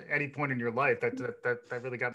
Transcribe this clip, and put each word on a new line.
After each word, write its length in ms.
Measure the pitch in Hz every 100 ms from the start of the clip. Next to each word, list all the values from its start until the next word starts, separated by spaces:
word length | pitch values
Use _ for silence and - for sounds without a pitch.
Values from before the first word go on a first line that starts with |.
| -
any 160 | 147 143
point 240 | - 139
in 80 | 123
your 120 | 117
life. 280 | 117 127 117
That, 160 | 120 127
that, 260 | 123 -
that, 260 | 127 120 -
that 120 | 123
really 140 | 127 120
got 160 | 123